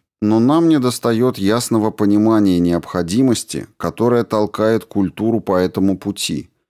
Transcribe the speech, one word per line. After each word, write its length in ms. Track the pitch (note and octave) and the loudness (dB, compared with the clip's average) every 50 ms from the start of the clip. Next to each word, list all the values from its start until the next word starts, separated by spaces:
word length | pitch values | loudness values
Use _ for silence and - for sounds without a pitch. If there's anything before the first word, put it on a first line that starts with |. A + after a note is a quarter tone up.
| _ _ _ _ | _ _ _ _
Но 180 | G#2+ G#2+ G#2+ A2 | -2 0 2 2
нам 300 | A#2 C3 D3 E3 E3+ E3 | 2 2 2 2 2 2
недостает 720 | D#3+ D3 B2 B2 A#2+ - - A#2 A#2 A2 B2 C3 A#2 - | 2 2 2 0 -2 -2 -2 0 0 2 0 0 0 0
ясного 500 | G2 G2 G#2+ A#2+ A#2+ - - A2 G#2+ A2 | 0 0 0 0 -2 -2 -2 0 0 -2
понимания 680 | G#2 - G#2+ G2+ G2+ G#2 G#2+ A2 A2+ A2 G#2 G2 F2+ F2 | -2 0 0 2 2 2 2 2 2 2 2 2 2 2
необходимости, 1080 | F2 F2 F2 E2 D#2 - - F#2 F2 E2 F2+ A#2+ C3+ C3 A2+ - - - - C#2+ - - _ - | 2 0 0 -2 -4 -4 -4 -4 -4 -2 0 0 2 2 0 -2 -4 -8 -10 -10 -10 -12 _ -10
которая 460 | - E2+ - - A2 A#2+ B2 A#2+ A2+ | -8 -8 -4 -2 0 2 2 0 0
толкает 640 | - - G#2+ G#2+ G2+ - - G#2+ A2 A2+ A2 - | 0 0 0 0 0 -2 0 0 0 0 0 -2
культуру 560 | - - G2+ G2 F#2 - - G#2 A2+ A2+ A2 | -4 -2 -2 -2 -2 -2 -4 -2 -2 -2 -2
по 160 | - - G2 F2+ | -2 0 0 0
этому 400 | F2+ F2+ - - F#2 G2 F#2+ F#2 | 0 0 0 0 0 0 0 -2
пути – 520 | - G2+ G2 - - - E2 C#2+ - - _ _ _ _ | -4 -8 -8 -6 -6 -8 -8 -8 -10 -12 _ _ _ _